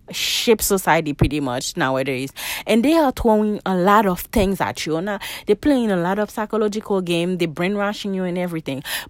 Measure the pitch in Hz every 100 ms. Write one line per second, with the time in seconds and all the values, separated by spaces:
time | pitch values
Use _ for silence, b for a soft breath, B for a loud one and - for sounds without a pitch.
0 | - - - - - 220 - 196 185 160
1 | 156 143 165 147 139 123 - - 135 131
2 | 135 127 135 - B B - 220 247 330
3 | 285 - 233 214 214 208 - 185 180 202
4 | 208 180 - 226 190 190 101 - - 160
5 | 196 196 B B - 208 302 269 226 185
6 | 170 202 208 - 208 220 214 208 - 202
7 | 175 170 170 180 170 143 180 208 202 208
8 | 208 190 185 175 180 165 156 135 - B